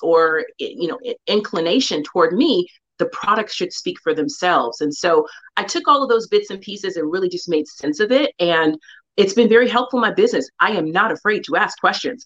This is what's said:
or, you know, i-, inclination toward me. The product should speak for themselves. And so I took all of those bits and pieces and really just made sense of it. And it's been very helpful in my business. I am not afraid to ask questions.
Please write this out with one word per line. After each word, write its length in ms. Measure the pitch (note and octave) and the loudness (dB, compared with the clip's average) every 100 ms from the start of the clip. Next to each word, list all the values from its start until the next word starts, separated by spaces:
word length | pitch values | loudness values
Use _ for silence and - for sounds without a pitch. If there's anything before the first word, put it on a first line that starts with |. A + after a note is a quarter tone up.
or, 420 | E3 E3 D#3+ D#3 - - | 2 4 4 0 -4 -10
you 300 | C3 - E3 | -12 -6 -6
know, 100 | C3+ - | -6 -8
i-, 80 | - - | -8 -2
inclination 760 | G#3 G#3 F#3 E3 B3 - D#3+ | -2 -2 -2 0 0 0 -4
toward 300 | D3 F3+ E3 | -2 0 2
me. 340 | F#3 D#4+ F#3 F3 _ _ - | 2 2 2 -2 _ _ -6
The 80 | E3 | -6
product 440 | - - A3 G#3+ | -4 -2 0 -2
should 200 | - F3+ | -6 -8
speak 260 | - F3+ - | -6 -10 -6
for 140 | D#3+ | -4
themselves. 680 | D3+ C#3+ - F3+ D#3 A#2+ - | -2 -4 -2 0 0 0 -4
And 140 | D3+ | -6
so 320 | D3 F3 D#3+ D3+ - - - | -2 0 2 0 -8 -8 -6
I 80 | |
took 240 | - E4+ D#4+ | -4 -2 2
all 160 | C#4+ | 2
of 40 | C4 | 2
those 200 | A3+ - | 0 2
bits 220 | G#3 G#3 | 0 0
and 100 | G3 | -8
pieces 360 | G3+ G3 G3 E3+ | -12 -10 -6 -6
and 140 | D#3 | -4
really 180 | F3+ F#3 | -2 -2
just 200 | F3 E3+ | -4 -2
made 180 | D#3 D3+ | -2 -2
sense 320 | - D3 D3+ | -6 -6 -2
of 140 | G#3 | 2
it. 200 | C4 D4+ - | 2 0 -2
And 380 | E3+ E3 D#3 D#3 - - _ - | 0 2 2 -2 -8 -20 _ 0
it's 180 | G3 | 2
been 140 | A#3+ A3+ | 4 6
very 200 | A3+ B3 | 6 4
helpful 300 | - - B3 | 2 0 0
in 40 | |
my 120 | G#3+ | 0
business. 340 | F#3 A3+ F#3 - - | 2 2 0 -4 -2
I 120 | F#3 | 0
am 200 | G3+ D#3 | 0 0
not 180 | F3 A3 | 0 0
afraid 320 | - G#3 G#3 | 0 -2 -2
to 120 | - E3+ | 0 0
ask 220 | G#3 - | 0 0
questions. 440 | F#3 G3+ - - | -2 0 -6 -8